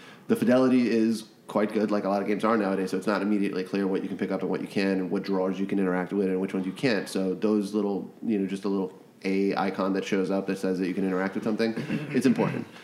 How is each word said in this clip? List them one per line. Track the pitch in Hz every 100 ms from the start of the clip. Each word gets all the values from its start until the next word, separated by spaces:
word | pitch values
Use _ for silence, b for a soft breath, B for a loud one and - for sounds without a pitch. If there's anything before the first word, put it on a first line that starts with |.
| B B -
the |
fidelity | 113 110 127 131 127 117
is | 113 113 110 - - -
quite | 107 107
good, | 107 107
like | 104
a | 95
lot | 101
of | 98
games | 101
are | 110 113
nowadays, | 95 98 92
so | 95
it's | 110
not | 98
immediately | 104 101 98 92
clear | 92 98
what | 95 92
you | 95
can | 90
pick | 98
up | 95
and | 92
what | 92
you | -
can, | 104 98 95
and | 87
what | 98
drawers | 98 95 95 95
you |
can | 95 98
interact | 92 90 90
with | 101 95
and | 92
which | 95
ones | 95
you | 92
can't. | 90 135 98 -
So | 95 95
those | 87 107 107 95
little, | 107 101 95 - -
you | 117 104
know, | 92
just | 95
a | 101
little | 98 92 - - -
A | 95 95 98
icon | - 95 - 95
that | 95
shows | - 98 92
up | 98 92
that | 95
says | 95 90
that | 90
you |
can | 101
interact | 95 92 95
with | 107
something, | 113 107 113
<clears throat> | 113 - - -
it's | 135
important. | 131 113 - - - B